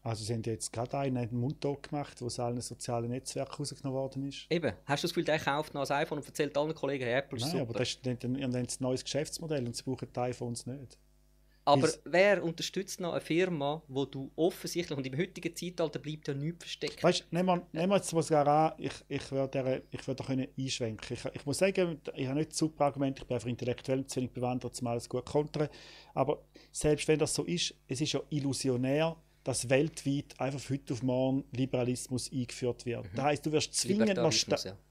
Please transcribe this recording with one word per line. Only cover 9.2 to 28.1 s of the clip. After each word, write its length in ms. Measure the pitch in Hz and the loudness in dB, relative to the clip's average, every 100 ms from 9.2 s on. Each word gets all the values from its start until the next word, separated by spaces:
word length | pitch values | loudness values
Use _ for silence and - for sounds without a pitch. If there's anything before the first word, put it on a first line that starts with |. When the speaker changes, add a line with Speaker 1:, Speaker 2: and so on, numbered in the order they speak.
| 151 - 165 147 120 | -2 -6 -4 -2 -2
Speaker 1:
und 80 | |
sie 80 | 117 | -6
brauchen 240 | - 127 127 | -6 -6 -4
die 60 | - | -2
iPhones 460 | 123 120 120 120 - | -2 -2 -6 -6 -8
nicht. 320 | 139 127 - _ _ _ _ _ _ | -10 -12 -20 _ _ _ _ _ _
Speaker 2:
Aber 180 | - 143 | 6 8
Speaker 1:
Weil's 180 | 151 - | 6 2
Speaker 2:
wer 400 | - 170 202 185 | 2 6 8 6
unterstützt 560 | 165 165 - 185 202 - | 2 -2 -4 -4 -6 -6
noch 100 | 175 | -2
eine 100 | 139 | -4
Firma, 600 | - 160 185 165 139 156 - | 0 2 2 2 0 -2 -4
wo 160 | 135 | -2
du 260 | 135 139 135 - | -2 -4 -8 2
offensichtlich, 600 | 170 - 156 175 170 143 | 2 2 -6 -4 -4 -4
und 80 | |
im 140 | 131 135 | -4 -2
heutigen 360 | 190 - 170 | -4 -4 -8
Zeitalter 440 | - 175 180 160 156 | -6 -8 -2 -2 -2
bleibt 300 | 147 151 - | -8 -6 -6
ja 60 | |
nichts 280 | 139 147 170 | -4 -4 -6
versteckt. 400 | - - 147 - | -12 -6 -6 2
Speaker 1:
Weißt, 300 | 170 175 - | 4 4 0
nehmen 140 | 165 185 | 0 2
wir, 200 | 175 180 | 2 0
nehmen 180 | - 185 | -2 4
wir 60 | 196 | 4
jetzt 120 | - | 4
sogar 360 | 165 - 151 143 | 0 4 4 6
an, 260 | 151 160 - | 6 4 2
ich, 140 | - - - | -6 -6 -6
ich 240 | 143 - | -6 -2
würde 300 | 135 135 139 | -2 0 0
der, 180 | 131 131 - | 0 0 -4
ich 160 | - - | -10 -6
würde 160 | 143 | -6
da 20 | |
können 220 | - 131 131 - | -2 -2 -2 -4
einschwenken. 600 | 131 - 117 107 - 120 | -4 -2 -4 -4 -8 -6
Ich, 80 | |
ich 200 | 131 - | -6 -6
muss 140 | 143 139 | -4 2
sagen, 420 | 190 190 175 156 - | 2 4 2 0 -8
ich 120 | - 131 | -4 -2
habe 100 | 139 | 0
nicht 160 | 156 | -2
super 300 | - 156 - | 0 -2 2
Argumente, 380 | 143 135 139 131 | 2 2 -2 -2
ich 40 | - | -4
bin 80 | |
einfach 140 | 123 123 | -2 -2
intellektuell 580 | 117 120 120 - 131 135 | -4 -2 -4 0 0 0
zu 120 | - | -4
wenig 120 | 123 | -4
bewandert, 480 | - 123 123 120 - | -2 -2 -2 -4 -6
um 60 | 120 | -4
alles 220 | 120 - | -4 -4
gut 180 | 123 - | -6 0
zu 60 | |
kontern. 360 | 147 151 151 147 - - - - | 0 0 -2 -2 -4 -20 -20 -8
Aber 300 | - 135 - - - - | 0 0 0 -6 -20 -14
selbst 380 | - 151 151 - | 0 2 2 4
wenn 100 | 156 | 4
das 160 | 156 | 4
so 80 | - | 0
ist, 320 | - 170 - - _ | -2 0 -2 -6 _
es 120 | 127 | -2
ist 120 | 147 | 0